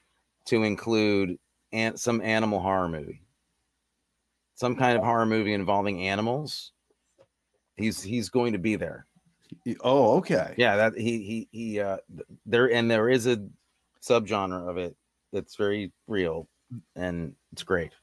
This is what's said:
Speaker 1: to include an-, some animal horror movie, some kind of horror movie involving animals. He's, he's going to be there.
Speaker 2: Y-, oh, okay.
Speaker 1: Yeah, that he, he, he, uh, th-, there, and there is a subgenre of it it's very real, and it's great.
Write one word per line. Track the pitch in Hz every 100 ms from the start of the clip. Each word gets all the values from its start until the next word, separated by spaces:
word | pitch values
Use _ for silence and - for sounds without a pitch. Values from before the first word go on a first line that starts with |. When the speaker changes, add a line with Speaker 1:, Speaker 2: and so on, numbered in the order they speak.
| _ _ _ _ -
Speaker 1:
to | 117
include | 110 98 - 110 107 101 95 - _ _ _
an-, | 110 113 -
some | - 117
animal | 104 110 110 101
horror | 92 95 90
movie, | 80 73 - _ _ _ _ _ _ _ _ _ _ _ _ _ -
some | 123
kind | 123 127 117
of |
horror | 107 117 113
movie | 110 104
involving | 104 95 101 101 92 95
animals. | 98 113 131 151 - - _ _ _ _ _ _ _ _ _ _ -
He's, | 110 -
he's | 95 120 98
going | 127 120
to | 104
be | 110 101
there. | 82 - - _ _ _ - - 127
Speaker 2:
Y-, | 107
oh, | 120 139 113 143
okay. | - 127 76 90
Speaker 1:
Yeah, | 120 101
that | 110 101
he, | 110 113
he, | 101 113 -
he, | 110 113 104
uh, | 101 95 -
th-, | 87 - - 107
there, | 117 127
and | 117 117
there | 113 113
is | 127 117
a | 117 98 - _ _ _ _
subgenre | - 120 101 107 95 90 87
of | 87
it | 87 - _ _ _ 101
it's | - -
very | 101 104 98 _ -
real, | 104 87 82 80 _ - 120 - -
and | 90 85 78 - _
it's | -
great. | - 92 80 _